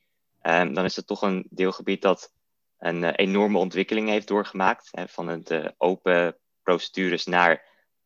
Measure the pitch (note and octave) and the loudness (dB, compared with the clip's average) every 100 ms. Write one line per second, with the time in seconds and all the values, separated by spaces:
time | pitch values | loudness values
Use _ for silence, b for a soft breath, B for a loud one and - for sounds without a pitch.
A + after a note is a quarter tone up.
0 | _ _ _ _ E2+ E2+ F2 D#2 F#2 - | _ _ _ _ 0 2 2 0 -2 -4
1 | - G#2 G#2 F#2 - F2 F#2 F#2+ G2+ G2 | -8 -4 -2 -2 -6 -2 -2 -2 -4 0
2 | G2 F2+ - _ _ _ _ _ E2+ E2+ | 2 0 -4 _ _ _ _ _ -6 -2
3 | E2+ - F#2+ G2 G#2 G2 F#2 F#2 F#2+ A2 | -2 0 0 2 2 2 0 -2 -2 -2
4 | G#2+ G#2+ - G2+ G2+ G2 F#2+ - - - | 0 -2 0 -2 -2 -2 -2 -2 -8 -12
5 | - - E2+ E2+ - D#2+ - - F2 F#2+ | -10 -8 -8 -8 -4 -4 -4 0 0 2
6 | F#2 F2 F2 - _ _ - F2 - - | 2 2 2 -2 _ _ 0 0 -2 -4
7 | F#2 E2+ - F2 E2+ D#2+ - _ _ _ | -2 -2 0 4 4 2 -2 _ _ _